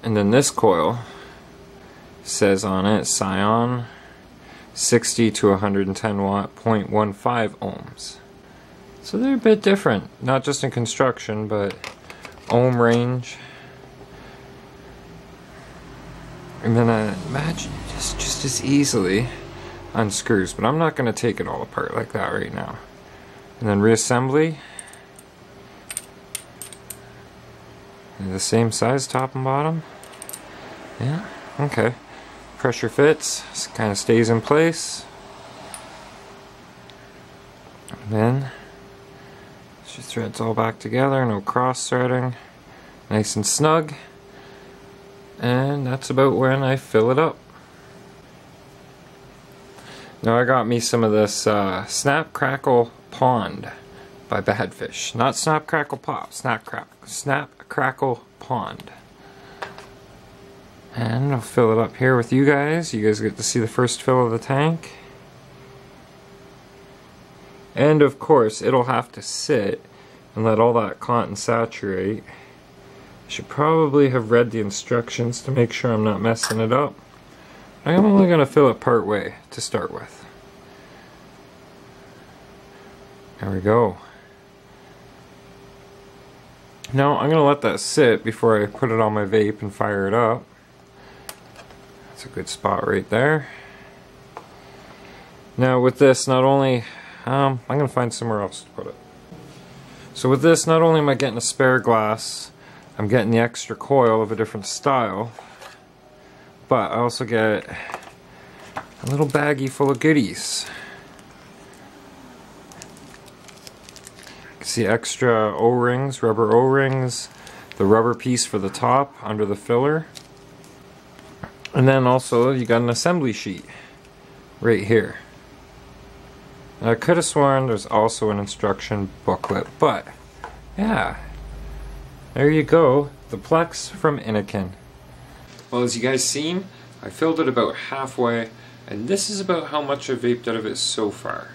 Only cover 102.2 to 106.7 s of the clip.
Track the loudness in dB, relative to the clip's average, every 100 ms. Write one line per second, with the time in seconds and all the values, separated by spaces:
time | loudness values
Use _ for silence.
102.2 | -6 -12 -16 -20 -20 -20 -20 -8 0 0
103.2 | 2 2 0 -2 -12 -12 0 4 4 4
104.2 | 0 -2 -4 -6 -10 -4 0 0 0 -4
105.2 | -8 -10 -20 -20 -20 -20 -20 _ -20 -20
106.2 | -20 -20 -20 -20 -2